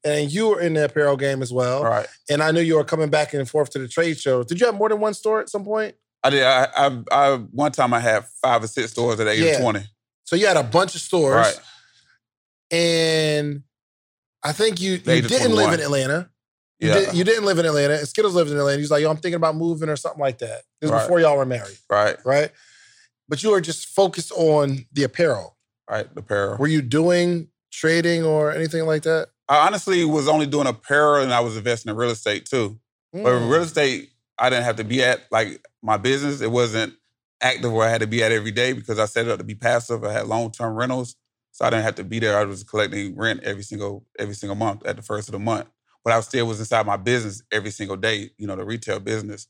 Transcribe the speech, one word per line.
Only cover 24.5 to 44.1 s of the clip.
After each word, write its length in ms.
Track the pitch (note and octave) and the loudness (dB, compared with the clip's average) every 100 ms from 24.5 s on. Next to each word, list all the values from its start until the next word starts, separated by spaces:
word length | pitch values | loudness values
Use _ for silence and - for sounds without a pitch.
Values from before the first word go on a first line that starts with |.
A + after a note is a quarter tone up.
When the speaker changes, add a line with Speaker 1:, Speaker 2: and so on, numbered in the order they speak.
| D3+ C#3+ C3+ - | 4 2 -2 -6
Speaker 1:
the 120 | C#3 | -2
apparel. 520 | C3 - E3 A2 F2 _ _ _ - | -2 2 0 0 -6 _ _ _ -6
Speaker 2:
Right, 220 | G#2+ - | -6 -6
the 60 | - | -12
apparel. 360 | G2+ G2+ G2 A2 | -4 -2 -2 -2
Speaker 1:
Were 80 | D3 | 0
you 120 | D#3 | 0
doing 680 | B2 C#3+ E3+ F3 F3 E3+ D#3+ _ _ | 2 2 4 4 2 -2 -6 _ _
trading 540 | - D#3+ E3 E3+ E3 | -2 2 2 2 0
or 280 | D#3+ D3+ D3+ | 2 2 0
anything 320 | D3+ D#3+ E3 D#3+ | -2 -4 -2 -2
like 160 | D#3 | 0
that? 260 | D#3+ D#3+ - _ - | 0 -2 -2 _ 2
Speaker 2:
I 180 | D3 E3 | 4 4
honestly 380 | G3+ - F3+ | 2 0 2
was 240 | D#3+ D3+ C#3 | 2 2 2
only 180 | D#3 C#3+ | 2 2
doing 200 | D3 C3 | 0 0
apparel 560 | A#2 - C#3+ D3+ D3 | -2 0 4 6 4
and 100 | C3 | 2
I 60 | A#2+ | 0
was 160 | A#2+ A2 | 0 -4
investing 340 | A#2 A#2 A#2 | -4 -4 -4
in 60 | G#2+ | -2
real 140 | A#2+ | -2
estate 360 | A2 G#2+ G#2 - | -2 -2 -4 -2
too. 320 | C3 G#2 A2 _ _ _ | -2 -2 -6 _ _ _
But 120 | F3+ | -2
Speaker 1:
Mm. 260 | D#3+ B2 A#2 | 2 2 2
Speaker 2:
real 120 | D#3 | 2
estate, 480 | E3+ D#3+ C#3 B2 - _ _ - | 2 0 0 -2 -10 _ _ -2
I 100 | B2 | 2
didn't 160 | B2+ | 2
have 120 | A#2+ A2 | 0 -4
to 80 | |
be 180 | G#2+ B2+ | -2 0
at, 180 | B2+ - - | 2 0 0
like, 320 | A2+ G#2+ - _ _ | -2 -2 -6 _ _
my 160 | A2 G#2+ | -2 0
business. 420 | B2 C#3 C#3+ C#3+ | 0 0 -2 -4
It 100 | A2+ | -2
wasn't 440 | A#2+ A#2+ A2 G#2+ - _ _ _ _ | 0 0 0 -4 -8 _ _ _ _
active 300 | B2+ B2+ A#2+ | -2 0 -2
where 140 | A2+ A2+ | 2 2
I 40 | |
had 100 | A2+ | 2
to 60 | A2 | 0
be 160 | A#2 | 0
at 100 | A2+ | 2
every 200 | A2+ G#2+ | 2 -2
day 200 | G#2+ B2+ | -2 -2
because 260 | B2 A2+ G#2+ | -2 -6 -2
I 60 | |
set 220 | G#2+ A#2 A#2 | -2 0 -2
it 40 | |
up 80 | A2+ | -4
to 60 | |
be 100 | G#2+ | -6
passive. 480 | G#2+ A#2+ A#2+ A#2 A2+ | -4 0 0 -2 -6
I 80 | G#2+ | -4
had 160 | G#2+ G#2+ | -6 -2
long-term 460 | A2 A2+ - A2+ | -4 -4 -6 -8
rentals. 420 | A2 B2+ B2+ B2 - _ _ _ | -4 -4 -4 -8 -14 _ _ _
So 140 | - A#2+ | -2 0
I 40 | |
didn't 120 | A2+ | 2
have 120 | A2 G#2 | 0 -4
to 80 | |
be 140 | F#2+ A2+ | -8 -2
there. 200 | A2 G#2 | 0 2
I 60 | |
was 180 | G2+ F#2+ | 0 -6
collecting 500 | G2+ G#2+ G#2 G2+ G2 F2+ | -6 -2 -2 -4 -8 -4
rent 260 | A2+ G2 | -4 -4
every 200 | G#2 G2+ | -6 -8
single, 420 | G#2 G#2 G2+ G#2 _ | -10 -10 -8 -10 _